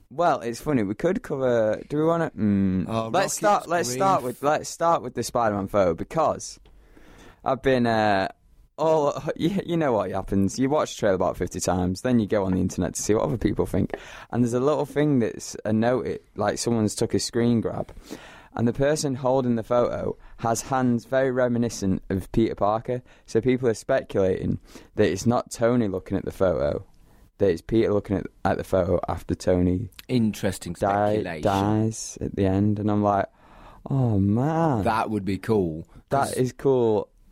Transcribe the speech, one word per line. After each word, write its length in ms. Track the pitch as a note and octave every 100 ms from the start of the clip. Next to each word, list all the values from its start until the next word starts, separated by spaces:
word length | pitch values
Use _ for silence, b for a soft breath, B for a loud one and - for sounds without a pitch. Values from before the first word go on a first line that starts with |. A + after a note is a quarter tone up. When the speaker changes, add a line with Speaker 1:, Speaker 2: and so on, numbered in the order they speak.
| -
Speaker 1:
Well, 280 | C3+ E3+ C#3+
it's 200 | A2+ A#2
funny. 220 | - C#3
We 120 | G2 G#2+
could 280 | E3 F#3+
cover, 580 | - C#3+ C3 A#2+ G#2+ G#2+ -
do 80 | D3
we 80 | D#3+
wanna, 260 | E3+ D#3 -
mm, 480 | G#2 G2+ G2 F#2 F2+
Speaker 2:
Oh, 220 | A2+ A2+
Speaker 1:
let's 40 |
Speaker 2:
Rocket 160 | D#3+ F#3
Speaker 1:
start, 360 | - G#3+ G#3 -
let's 220 | E3+ A#2+
start 300 | B2+ G3 F3+
Speaker 2:
Grief. 140 | B2+ A#2
Speaker 1:
with, 20 |
let's 260 | C#3 D3+ -
start 320 | - E3 E3+
with 140 | A#2 -
the 80 |
Spider-Man 440 | A#2 B2 A2+ G2+ F#2+
photo, 260 | G#2 F#2
because 680 | E2 - D#3+ C#3+ E2 - - - B B B B B B B -
I've 160 | C3
been, 260 | C3+ B2+ A#2+
uh, 400 | A2 G#2+ G2 F#2+ - _ _ _ -
all, 440 | D#3+ D#3+ C#3+ - D3
<laughs> 60 | -
you, 240 | D#3 G3+ -
you 100 | E3+
know 140 | D3+
what 180 | A2 F#2+
happens. 460 | G2 F#2+ G2 G2 -
You 100 | C3
watch 260 | D3 - -
the 40 |
trailer 160 | G#2+ F#2
about 200 | F2+ -
fifty 220 | F2+ F#2
times, 420 | F2+ F2+ F#2 F#2
then 180 | B2+ A#2+
you 80 | G#2
go 180 | G#2+ F#2+
on 80 |
the 60 | F#2
internet 340 | F#2 - E2+ -
to 60 |
see 120 | -
what 100 | G#2+
other 140 | - C3
people 280 | - - F2+
think. 260 | F#2+ F#2+ - B B B
And 120 | -
there's 100 | B2
a 60 | B2
little 260 | C3+ C#3+ C#3+
thing 340 | C#3 D3+ C#3
that's 360 | G#2+ - - - -
a 80 |
note, 320 | A2 A#2 B2 D2
it, 180 | - - -
like, 220 | G#2 -
someone's 380 | - A#2 G#2+ -
took 180 | A2+
a 60 | G2+
screen 400 | - A#2 A#2 A#2+
grab, 320 | F2+ - - - B B B B B -
and 120 | A#2
the 60 |
person 420 | A2+ C#3 D3+ D3+ B2+
holding 400 | B2+ C3+ B2 A#2
the 80 |
photo 520 | A2 B2 A#2 - G2+ - b b
has 240 | A#2 A#2
hands 420 | - C3 B2+ A#2+ -
very 260 | C3 C3+
reminiscent 720 | B2+ B2 A#2+ A#2+ - G2 F#2 -
of 220 | F#2+ -
Peter 240 | - A2 -
Parker. 460 | G2 A2 A#2 B2 - b -
So 160 | A#2
people 260 | B2+ B2+ B2+
are 40 |
speculating 840 | G#2+ - C3+ - G#2 F#2+ F2+ F#2+ F#2 B B B -
that 140 | G2+
it's 140 | F#2 A#2
not 260 | A#2+ -
Tony 360 | - A#2 B2 G#2+
looking 280 | F#2 - F#2+
at 60 | -
the 60 |
photo, 540 | - F#2+ C#2+ C#2+ - - - b b b _
that 100 | G2
it's 120 | E2+
Peter 320 | - A2+ G2
looking 240 | G#2 - F#2
at, 100 | - - -
at 120 | F#2
the 60 |
photo 360 | - F#2+ F2+ F2+ -
after 280 | - - F2+
Tony 540 | - F2+ F2+ F2+ G2+ - -
Speaker 2:
Interesting 640 | B2+ A2 - G#2 F#2 -
Speaker 1:
di-, 420 | E2+ G2+ G2+ G#2 G#2+
Speaker 2:
speculation. 260 | F#2 E2
Speaker 1:
dies 760 | G#2 G2 G2+ A2 A2 A2 - -
at 140 | - -
the 100 | G2
end. 340 | F#2+ G#2 G#2
And 100 | G#2
I'm 140 | G#2
like, 240 | G#2 G2+ - B B B B B -
"Oh, 300 | C#3 B2 G#2
man." 640 | G2+ G#2+ C#3+ D#3+ E3 A#2+
Speaker 2:
That 260 | G2 A2 G#2+
would 160 | G#2+ F#2+
be 120 | F#2
cool, 480 | - A2 F2 D#2+ E2 B -
Speaker 1:
That 180 | C#3 C3
Speaker 2:
'cause 40 |
Speaker 1:
is 180 | - B2+
cool. 560 | - C#3+ C3 A#2 G#2+ - _ _